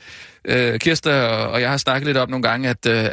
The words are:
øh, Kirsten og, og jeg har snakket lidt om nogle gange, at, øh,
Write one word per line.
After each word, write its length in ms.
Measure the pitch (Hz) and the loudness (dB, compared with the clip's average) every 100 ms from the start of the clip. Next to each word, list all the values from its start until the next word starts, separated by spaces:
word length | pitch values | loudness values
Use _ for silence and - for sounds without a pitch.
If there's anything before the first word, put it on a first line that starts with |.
| - - - - | -8 -20 -20 -12
øh, 360 | - 123 120 113 | -2 0 2 0
Kirsten 320 | 165 160 165 | 0 0 2
og, 380 | 139 117 110 113 | 2 2 0 -2
og 100 | 117 | 0
jeg 100 | 123 | 0
har 60 | 139 | 0
snakket 300 | - 131 147 | 0 -2 0
lidt 100 | 135 | 0
om 140 | 127 | 0
nogle 180 | 131 120 | 0 0
gange, 200 | 117 131 | 0 -2
at, 180 | 117 120 | 0 0
øh, 180 | 113 110 | 2 0